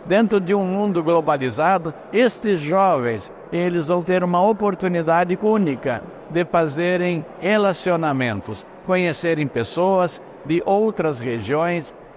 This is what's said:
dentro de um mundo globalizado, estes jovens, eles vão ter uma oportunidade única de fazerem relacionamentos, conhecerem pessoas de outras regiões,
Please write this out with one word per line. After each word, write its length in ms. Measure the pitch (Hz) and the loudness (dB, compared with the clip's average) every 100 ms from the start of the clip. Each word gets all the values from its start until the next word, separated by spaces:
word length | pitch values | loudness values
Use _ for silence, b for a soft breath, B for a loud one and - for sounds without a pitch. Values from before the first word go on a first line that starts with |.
| - | 0
dentro 340 | 190 220 208 | 2 4 2
de 160 | 175 202 | 2 0
um 100 | 185 | 0
mundo 380 | 190 208 170 | 0 0 0
globalizado, 880 | 160 170 156 147 127 110 156 190 165 - - | 2 2 2 0 0 0 2 2 -2 -10 -4
estes 480 | 202 247 - 220 185 | 2 2 2 -2 0
jovens, 720 | 147 185 196 151 120 110 - - - | 0 2 4 2 0 -2 -6 -18 -8
eles 360 | 170 180 175 151 | -2 0 0 0
vão 140 | 180 | 0
ter 220 | 170 185 | 2 0
uma 180 | 180 175 | 2 2
oportunidade 960 | 196 208 208 190 185 175 160 165 175 185 | 2 2 0 0 0 0 2 2 2 0
única 640 | 214 220 175 127 139 117 - - - | 2 2 2 0 -2 -4 -6 -16 -6
de 160 | 156 175 | -2 0
fazerem 800 | 175 160 139 175 180 180 170 - - | 2 0 0 0 0 0 -2 -6 -6
relacionamentos, 1300 | 175 214 202 175 185 170 160 135 123 101 - 107 - - - | 0 2 2 0 0 0 0 0 0 -2 -6 -12 -14 -10 -2
conhecerem 640 | 185 180 147 170 160 143 | 0 0 0 0 0 -2
pessoas 720 | 120 113 - 185 190 180 - - - 135 | -2 -4 0 2 2 0 -4 -16 -12 -2
de 180 | 170 - | -2 2
outras 540 | 196 220 202 160 131 | 2 0 0 -2 -2
regiões, 720 | 120 117 104 147 170 175 147 - - | -4 -4 -2 0 0 -2 -6 -14 -20